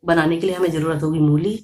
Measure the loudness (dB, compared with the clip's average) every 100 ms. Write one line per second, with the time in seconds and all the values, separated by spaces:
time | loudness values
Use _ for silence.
0 | 0 2 2 0 -2 -2 -2 0 -2 -2
1 | -2 2 2 2 0 -6